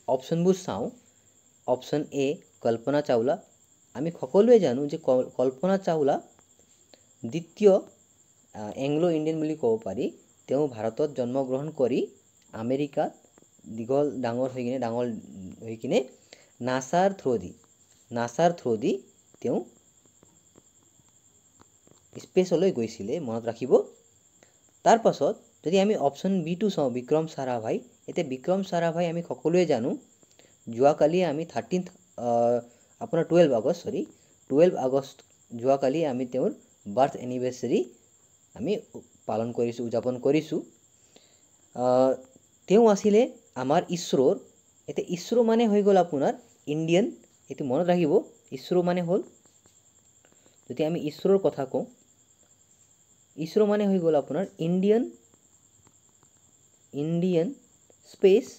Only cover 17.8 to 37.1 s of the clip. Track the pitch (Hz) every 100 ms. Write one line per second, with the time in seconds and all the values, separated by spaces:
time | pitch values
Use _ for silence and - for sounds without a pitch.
17.8 | _ _ _ 117 120 - 175 175 127 110
18.8 | 143 175 - _ _ _ 117 143 - -
19.8 | _ _ _ _ - _ _ - _ _
20.8 | _ _ _ _ _ _ _ _ - _
21.8 | _ _ _ - - - 185 165 190 120
22.8 | 113 - 98 160 127 113 113 113 123 214
23.8 | - - _ _ _ _ - _ _ _
24.8 | 165 226 208 - 147 220 - _ 151 190
25.8 | 202 180 139 139 190 190 160 175 214 185
26.8 | 139 123 123 151 160 - 131 123 110 190
27.8 | - _ - 180 151 127 - 190 190 170
28.8 | 170 160 175 170 170 131 156 180 160 127
29.8 | 131 262 - _ _ _ _ _ - 113
30.8 | 139 151 151 175 175 143 165 117 - 117
31.8 | - - _ - 120 117 120 120 120 -
32.8 | _ _ 117 165 156 165 165 117 120 190
33.8 | - 147 311 - _ _ - 135 180 -
34.8 | 131 135 131 - _ _ _ 117 127 135
35.8 | 131 156 151 123 127 127 185 - - _
36.8 | 101 101 139